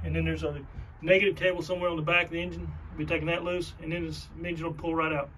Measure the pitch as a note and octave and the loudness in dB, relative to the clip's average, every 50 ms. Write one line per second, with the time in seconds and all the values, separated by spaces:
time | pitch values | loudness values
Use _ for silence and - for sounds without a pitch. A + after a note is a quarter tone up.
0 | - - D#3 E3 D#3+ D#3+ D#3+ D#3 D#3+ D3 D3 D3 - - - - - - - - | -2 0 0 2 2 2 0 0 -2 -2 -4 -4 -8 -10 -12 -12 -12 -12 -14 -8
1 | D#3 E3 F#3 G3 G3+ G3 D#3+ D#3 E3+ F#3 F3+ F3 D#3 D#3 F3+ F3+ F3 F3+ E3+ E3 | 4 6 6 8 8 4 2 4 2 2 2 2 -2 -2 -2 0 2 0 0 2
2 | D#3 D3+ - B3+ C4 - D#3+ E3 F3 F3+ F3 E3+ - - - - - - - D#3+ | 2 4 4 4 4 2 -2 -4 -4 -4 -4 -6 -8 -8 -8 -8 -10 -10 -6 -6
3 | D3+ D#3 F3 D#3 D3+ D#3+ E3+ F3+ F3 F3 F3+ F3+ E3+ - - - E3+ D#3 E3+ F3 | -2 0 0 0 2 0 0 0 0 0 -2 -2 -2 -4 -8 -10 -6 -4 -4 -2
4 | E3+ D#3+ D#3 D3+ - - - D#3+ E3 F3 F3 D#3+ D#3+ E3+ D3+ D3+ E3+ E3+ D#3+ E3 | -4 -4 -6 -8 -10 -12 -12 -8 -6 -4 -4 -2 -4 -4 -4 -2 -2 0 2 2
5 | D#3 D#3 D#3 D3 C#3 - - | 2 2 2 0 -2 -4 -8